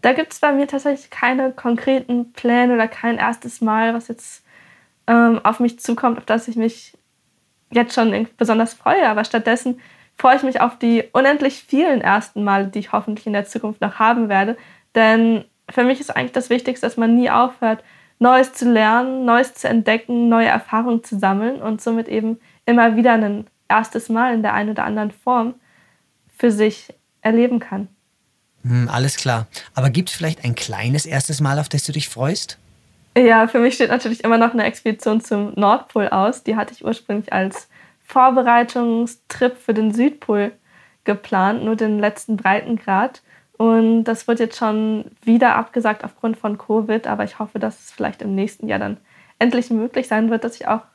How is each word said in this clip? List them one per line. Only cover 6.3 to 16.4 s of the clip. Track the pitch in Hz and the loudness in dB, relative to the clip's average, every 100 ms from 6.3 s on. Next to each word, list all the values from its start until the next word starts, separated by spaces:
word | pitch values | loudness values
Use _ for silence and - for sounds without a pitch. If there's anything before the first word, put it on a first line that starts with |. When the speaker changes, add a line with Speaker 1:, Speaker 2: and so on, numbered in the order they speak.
| 226 226 | -4 -2
Speaker 1:
ich | |
mich | 233 226 226 - _ _ _ _ _ _ _ _ | -2 -2 -4 -20 _ _ _ _ _ _ _ _
jetzt | 233 233 | -2 0
schon | - 226 | 0 0
irgendwie | 202 226 _ | 0 -4 _
besonders | 226 220 226 | 0 2 0
freue. | - - 359 277 | -2 0 2 2
Aber | 214 | 0
stattdessen | 220 226 226 240 254 247 - _ _ _ | -2 -2 0 -2 -2 -8 -10 _ _ _
freue | 262 269 | 4 4
ich | |
mich | 269 254 | 2 0
auf | 240 - | -2 0
die | 240 233 - | 2 2 2
unendlich | 247 269 294 277 - - | 0 2 2 0 -4 -2
vielen | 269 339 262 | 0 2 2
ersten | - 202 - - | 2 0 -2 -6
Male, | 202 196 196 | 0 0 -2
die | 208 | -6
ich | 190 | -4
hoffentlich | 208 202 214 - | -4 -4 -8 -4
in | |
der | 202 202 | -6 -6
Zukunft | 233 214 220 | -8 -8 -6
noch | 208 - | -6 0
haben | 220 240 220 | 0 2 0
werde. | 196 196 233 - - _ | 0 0 -4 -12 -20 _
Denn | - 220 226 226 226 - _ - | 2 4 4 4 0 -4 _ -8
für | - | -2
mich | 247 262 | 0 0
ist | 285 | -4
eigentlich | - 247 | -6 -4
das | 262 | -4